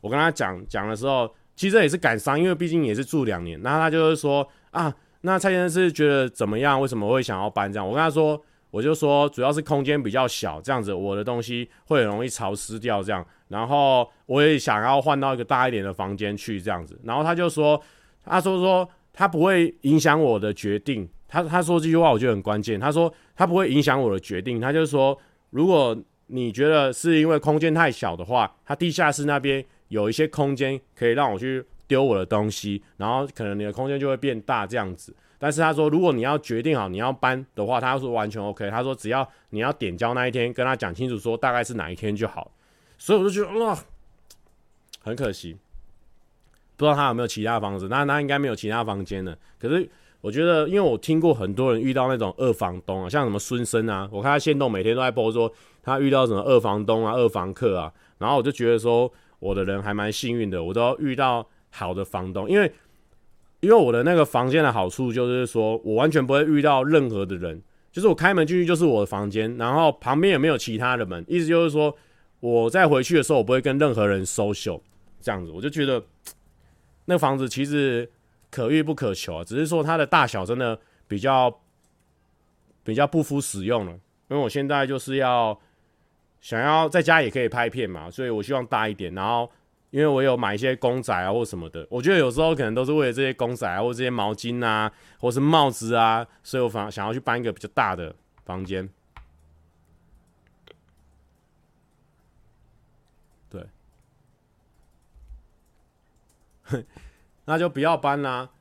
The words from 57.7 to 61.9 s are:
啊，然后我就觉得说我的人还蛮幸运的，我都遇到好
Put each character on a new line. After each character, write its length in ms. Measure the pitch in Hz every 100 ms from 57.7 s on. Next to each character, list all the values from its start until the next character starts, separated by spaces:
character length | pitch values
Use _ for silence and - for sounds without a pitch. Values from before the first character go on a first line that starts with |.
| 92
啊， 120 | 80 - _ _
然 100 | 107
后 80 | 139
我 60 |
就 80 | 123
觉 200 | - 120
得 60 | 117
说 340 | 117 117 123 _ _ _
我 160 | 95 98
的 80 |
人 180 | 95 98
还 140 | 104 104
蛮 160 | 104
幸 260 | 107 - 120
运 100 | 107
的， 160 | 90
我 80 | 85
都 240 | 101 120 131
遇 160 | 147 127
到 280 | 135 120 110 _ _
好 200 | - 92